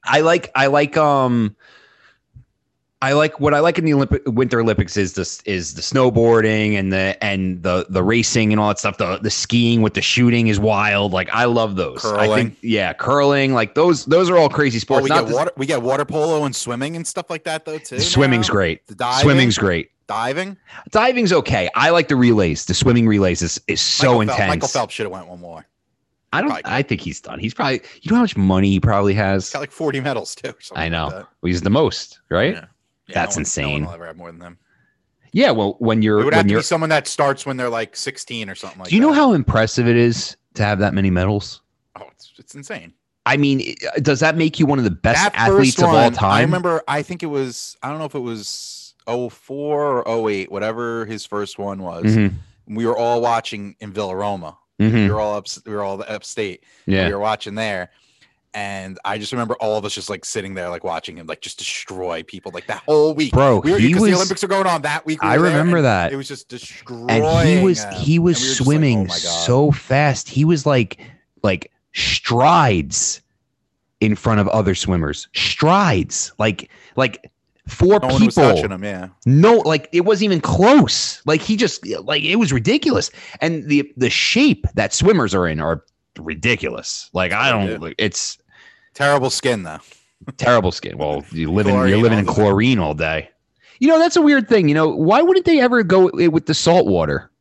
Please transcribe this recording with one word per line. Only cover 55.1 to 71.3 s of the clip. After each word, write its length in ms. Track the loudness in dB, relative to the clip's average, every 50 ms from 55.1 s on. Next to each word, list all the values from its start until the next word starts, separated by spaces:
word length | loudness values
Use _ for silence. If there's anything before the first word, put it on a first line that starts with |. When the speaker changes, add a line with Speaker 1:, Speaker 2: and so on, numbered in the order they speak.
Speaker 2:
were 80 | 2 0
all 140 | -2 -2 -4
up, 100 | -6 -8 -10 -16 -16 _
we 100 | -12 -8
were 100 | -8 -6
all 180 | -6 -8 -8 -10 -10
upstate. 560 | -12 -12 -12 -12 -8 -6 -6 -6 -6 -12 _ _ _ _ _ -2
Speaker 1:
Yeah. 180 | 0 0 0 0
Speaker 2:
We 60 | -2
were 60 | -2
watching 340 | -2 -2 -4 -4 -6 -12 -10
there. 380 | -8 -6 -6 -6 -8 -10 -12 _ _ _ _ _ _ _ _ _ _ _ _ _
And 440 | -12 -10 -10 -10 -12 -12 -14 -16 -12 -8
I 140 | -8 -8 -8
just 160 | -8 -8 -6
remember 220 | -6 -4 -4 -4
all 220 | -6 -4 -2 -2 -2
of 60 | -4
us 100 | -6 -10
just, 160 | -10 -10 -10
like, 140 | -10 -10 -10
sitting 300 | -10 -10 -8 -8 -8 -10
there, 160 | -10 -8 -8
like, 160 | -10 -8 -8
watching 320 | -8 -8 -8 -10 -12 -18 -16
him, 100 | -14 -14
like, 140 | -14 -14
just 160 | -14 -16 -16 -12
destroy 640 | -12 -10 -10 -10 -12 -12 -12 -10 -8 -8 -8 -8 -10
people, 300 | _ -18 -16 _ -14 -16
like, 140 | -16 -10 -10
that 160 | -12 -10 -4
whole 280 | 0 2 2 2 2 2
week. 200 | -2 -4 0 2
Speaker 1:
Bro, 260 | 4 4 4 4 2
Speaker 2:
We 120 | 2 2 2
were, 40 | 4
Speaker 1:
he 120 | 4 2
Speaker 2:
'cause 100 | 4 4
the 100 | 4 4
Speaker 1:
was 40 | 4 2
Speaker 2:
Olympics 260 | 2 -2 -4 -6 -4
are 20 | -2
going 180 | -2 0 0
on 160 | 0 0 -2 -2
that 220 | -4 -6 -6 -6
week. 160 | -6 -6 -4
We 60 | -2 0
Speaker 1:
I 100 | 2 2
Speaker 2:
were 60 | 2 2
there, 80 | 2 2
Speaker 1:
remember 200 | 2 2 2 2
Speaker 2:
and 80 | 2
Speaker 1:
that. 280 | 2 2 2 0 -2 -4
Speaker 2:
it 20 |
was 140 | -6 -10 -12
just 180 | -14 -16 -16 _
destroying 640 | -16 -16 -16 -18 -20 -20 -18 -16 -16 -14 -6 -2
Speaker 1:
And 380 | 0 0 2 2 2 2 4 4
he 120 | 4 4 4
was, 180 | 2 2 0 -4
Speaker 2:
him. 100 | -10 -8
Speaker 1:
he 220 | -6 0 0 2 2
was 200 | 4 2 0 0
Speaker 2:
And 60 | -2
we 40 | -4
were 80 | -2
just 40 | 0
like, 40 | 2
Speaker 1:
swimming 320 | 2 2 2 2 2 2 2
Speaker 2:
"Oh 40 | 0
my 40 | -2
God." 100 | -4 -6
Speaker 1:
so 520 | -6 -4 -4 -4 0 0 2 2 4 2 0
fast. 560 | -2 -2 -2 0 0 2 0 0 -2 -8 -8
He 160 | -2 0 2
was, 200 | 2 2 0 0
like, 340 | 0 0 0 0 -2 -6 _ -20 -20 -20 _ _ _